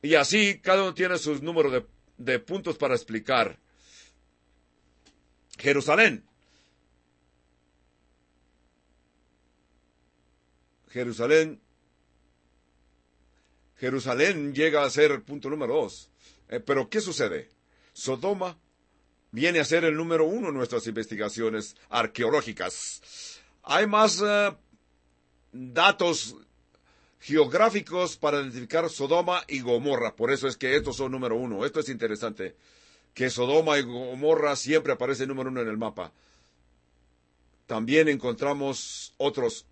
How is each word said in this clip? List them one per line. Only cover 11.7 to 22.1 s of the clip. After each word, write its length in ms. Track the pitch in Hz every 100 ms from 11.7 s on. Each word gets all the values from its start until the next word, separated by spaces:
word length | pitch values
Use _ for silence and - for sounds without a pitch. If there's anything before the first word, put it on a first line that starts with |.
| _ _ _ _ _ _ _ _ _ _ _ _ _ _ _ _ _ _ _ _ _
Jerusalén 760 | 127 131 123 123 165 180 143
llega 300 | 135 160 151
a 60 | 143
ser 220 | 147 151
el 100 | 139
punto 280 | 107 147 135
número 240 | 151 123
dos. 340 | 147 110 - - _ - _ _
Eh, 120 | 120
pero 300 | 113 139 117
¿qué 100 | 214
sucede? 480 | 185 160 117 80 - _ _ _ _
Sodoma 640 | - - 127 175 202 180 165 _ _ _ _ _ _ _
viene 300 | 110 160 175
a 40 |
ser 200 | 139 165
el 100 | 165
número 320 | 156 165 165 160
uno 220 | 214 196
en 60 |
nuestras 320 | 139 120 120 113
investigaciones 920 | 107 110 104 104 110 113 110 104 - _
arqueológicas. 1500 | 117 110